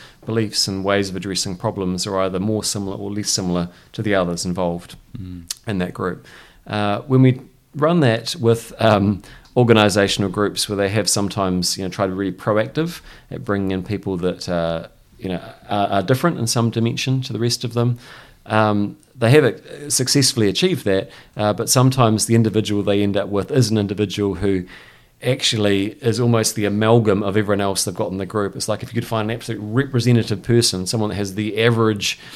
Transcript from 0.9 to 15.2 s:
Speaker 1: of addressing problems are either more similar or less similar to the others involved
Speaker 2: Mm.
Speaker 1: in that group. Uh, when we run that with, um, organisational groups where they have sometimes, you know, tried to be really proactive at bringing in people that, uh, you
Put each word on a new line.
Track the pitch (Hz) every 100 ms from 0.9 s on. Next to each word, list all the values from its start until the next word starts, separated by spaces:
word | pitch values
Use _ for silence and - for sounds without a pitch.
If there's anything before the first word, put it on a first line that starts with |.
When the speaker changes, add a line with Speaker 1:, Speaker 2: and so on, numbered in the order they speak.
| 101 95
Speaker 1:
of | 90
addressing | 98 90 101 90
problems | 110 98 92 90 104
are | 95
either | 95 92
more | 104 107
similar | 95 104 98 101
or | 101
less | 104 101
similar | - 90 87 87 - -
to | -
the | 107 98
others | 87 85 92
involved | 90 87 87 - - - -
Speaker 2:
Mm. | 92 90 85 - -
Speaker 1:
in | 98
that | 90
group. | - 92 - - - - _ -
Uh, | 104 104 101
when | - 131
we | 131 127 - _ _ 143
run | 151 175
that | 131 113 - -
with, | 117 117 - -
um, | 113 104 101 92 - - - 127
organisational | 120 110 104 101 98 - 98
groups | 95 101 85 -
where | 98
they | 98
have | 107 95
sometimes, | 107 98 104 95 92 87 -
you |
know, | 92
tried | - 98
to |
be | 92
really | 98
proactive | 90 - 107 120 151 170 - - - -
at | - 117
bringing | 101 95
in | 95
people | 92 98 98 92
that, | 90 85 -
uh, | 87 82 82 95 _ _
you | -